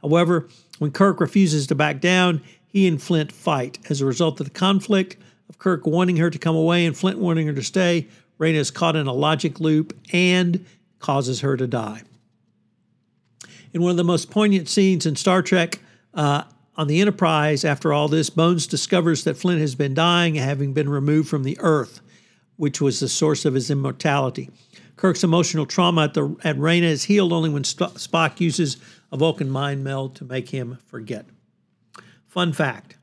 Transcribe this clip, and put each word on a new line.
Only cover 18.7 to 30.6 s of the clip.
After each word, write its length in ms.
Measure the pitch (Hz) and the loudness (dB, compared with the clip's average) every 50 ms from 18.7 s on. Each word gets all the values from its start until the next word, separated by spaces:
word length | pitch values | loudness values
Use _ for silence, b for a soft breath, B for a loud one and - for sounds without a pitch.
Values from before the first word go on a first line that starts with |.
| - 143 - - - 180 170 170 165 139 - | -4 -6 -2 0 0 2 2 2 0 0 -2
that 120 | 165 - | -4 -6
Flint 240 | - - 185 175 160 | -2 -2 0 0 0
has 140 | 151 147 127 | 0 -2 -2
been 200 | 131 147 143 135 | -2 -4 -2 0
dying, 420 | 139 160 175 175 175 175 170 156 | 0 2 2 2 2 2 0 0
having 360 | 151 131 135 143 135 143 139 135 | -2 -2 -2 -2 -2 -4 -4 -2
been 160 | 147 151 139 | -2 -2 -2
removed 400 | 143 143 135 143 151 156 156 - | -2 -2 0 2 2 2 2 0
from 140 | - 147 131 | -2 -4 -2
the 160 | 135 - - | -4 -6 -2
Earth, 400 | - 175 156 147 123 - - - _ b b b b b b b b b b | 0 2 2 2 0 -4 -10 -20 _ b b b b b b b b b b
which 240 | _ 156 147 139 - | _ -4 -4 -2 0
was 180 | 147 139 127 - | -2 0 0 0
the 100 | - 127 | -4 -4
source 360 | - - - 156 151 139 - | -2 0 0 0 0 2 0
of 100 | 151 131 | 0 0
his 160 | 135 123 131 | 0 -2 -2
immortality. 800 | 151 139 135 135 131 - - 156 143 143 135 131 123 - 131 131 b b b b b b b b b | -2 -2 -2 -4 -6 -2 -2 0 0 2 0 -2 -4 -8 -12 -14 b b b b b b b b b
Kirk's 260 | - - 190 170 - - | 0 0 0 2 2 2
emotional 440 | 175 160 170 170 - - 160 151 | 2 2 2 2 0 0 -4 -4
trauma 380 | 131 - - 180 175 175 165 156 | -2 0 0 2 2 2 2 0
at 100 | 147 147 | 2 0
the, 220 | 160 143 143 160 - - | -2 -2 -2 -4 -4 -4
at 160 | 165 151 135 | -4 -2 0
Reyna 300 | 143 160 170 175 170 170 | 0 2 2 2 2 2
is 160 | 156 135 - | 0 -2 0
healed 280 | - 202 208 196 175 170 | 2 2 4 4 2 2
only 160 | 165 160 160 | 0 0 0
when 160 | 147 143 135 | -2 -2 -4
St-, 300 | - - - 175 - - | -4 -4 -4 -4 -6 -6
Spock 460 | - - - - 165 165 151 - - | -12 -12 -4 0 0 0 0 0 0
uses 360 | 180 165 143 - 170 143 135 B B B B B B B - | -2 -2 0 0 -2 -2 -2 B B B B B B B -4
a 40 | |
Vulcan 340 | 127 147 165 156 - 151 135 | 0 0 0 0 0 -4 -4
mind 340 | 135 135 139 143 143 135 135 | -4 -4 -4 -4 -4 -6 -6
meld 320 | 135 139 135 135 135 131 | -6 -6 -6 -6 -8 -10
to 80 | - - | -14 -16
make 240 | 123 131 131 123 127 | -8 -8 -8 -8 -6
him 300 | - 135 | -8 -8